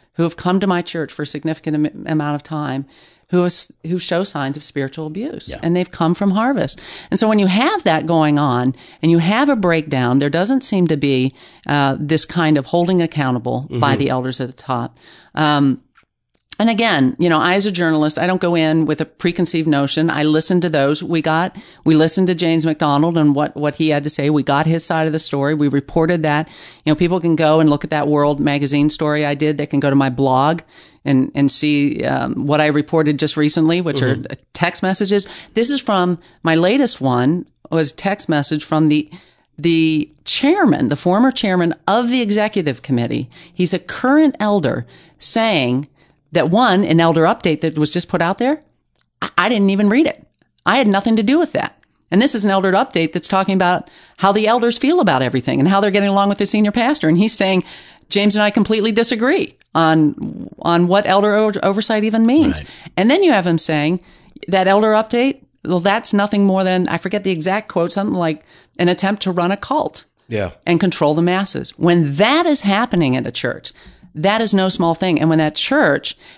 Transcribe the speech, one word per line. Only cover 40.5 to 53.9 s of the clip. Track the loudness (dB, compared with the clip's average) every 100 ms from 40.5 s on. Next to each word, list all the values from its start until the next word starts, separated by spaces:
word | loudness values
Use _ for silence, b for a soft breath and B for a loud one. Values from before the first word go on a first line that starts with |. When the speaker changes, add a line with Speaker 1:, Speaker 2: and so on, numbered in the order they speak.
| 4 2 2 0
Speaker 1:
the | -2
former | 0 2 0
chairman | 0 -2 0 0 -2 0
of | 0 0
the | 0
executive | 0 0 -2 -2 -4 -4
committee. | -2 -2 -2 -4 -8 B B
He's | B -2
a | -2
current | -6 -4 2 4 4 2
elder | 0 0 0 -4 -8 B B B
saying, | -2 0 0 0 0 -2 -6 b b b _
that | -2 2
one, | 2 2 2
an | 2 4
elder | 4 4
update | 2 0 -2 -2
that | -2 -2
was | -2
just | -2 -4
put | -2
out | -2 -2
there, | -2 -4 _ _ _ _ _ -14
I, | -8 -2
I | 0
didn't | 2 2
even | 2 2
read | 2 0
it. | -2 -14 _ _ _
I | 0 2
had | 2
nothing | 2 0 0
to |
do | 2 2
with | 0
that. | -2 -6 _ _ _ -2
And | 2
this | 2
is | 2
an | 0
elder | 2 2
update | 0 0 -2 -2
that's | -2 -2
talking | -2 0
about | 2 2 0 -4